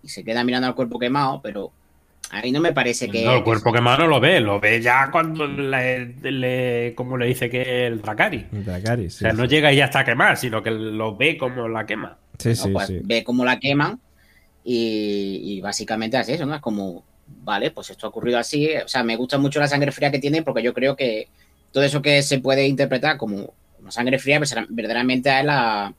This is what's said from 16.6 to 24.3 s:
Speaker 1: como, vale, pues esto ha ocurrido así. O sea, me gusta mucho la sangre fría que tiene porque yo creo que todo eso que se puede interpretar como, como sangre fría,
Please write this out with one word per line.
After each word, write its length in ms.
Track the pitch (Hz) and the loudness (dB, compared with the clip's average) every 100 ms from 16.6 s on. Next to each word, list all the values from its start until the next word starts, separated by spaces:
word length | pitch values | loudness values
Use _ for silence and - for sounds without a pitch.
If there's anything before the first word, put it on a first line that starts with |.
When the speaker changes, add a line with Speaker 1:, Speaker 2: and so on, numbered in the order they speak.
Speaker 1:
como, 440 | 135 104 95 85 _ _ _ - | -6 -6 -6 -10 _ _ _ -16
vale, 260 | - 101 123 | -6 -2 -2
pues 200 | - - | -6 -16
esto 160 | 95 107 | -12 -12
ha 40 | |
ocurrido 280 | 113 120 120 | -6 -2 -2
así. 300 | 117 147 151 151 | 0 -2 0 -2
O 40 | - | -2
sea, 140 | 131 | -2
me 140 | 117 117 | -2 -2
gusta 220 | 127 139 | -2 0
mucho 220 | 139 147 | 0 2
la 80 | 147 | 0
sangre 240 | 143 143 | 2 0
fría 180 | - 143 | 0 0
que 80 | 139 | 0
tiene 240 | 139 156 | 0 -2
porque 200 | 156 120 | 0 -2
yo 120 | 117 | -2
creo 200 | 120 131 139 | 0 -2 0
que 320 | 131 110 - _ _ _ _ | -2 -2 -8 _ _ _ _
todo 100 | 135 | 0
eso 200 | 143 143 | 2 2
que 200 | 147 143 | 4 4
se 160 | 143 135 | 4 0
puede 260 | 135 135 139 | 2 2 2
interpretar 500 | 135 131 127 139 147 | 2 0 0 0 -2
como, 380 | 110 98 - _ _ _ | -4 -6 -10 _ _ _
como 140 | 95 | -12
sangre 280 | 113 120 131 | -4 0 0
fría, 200 | 135 | 2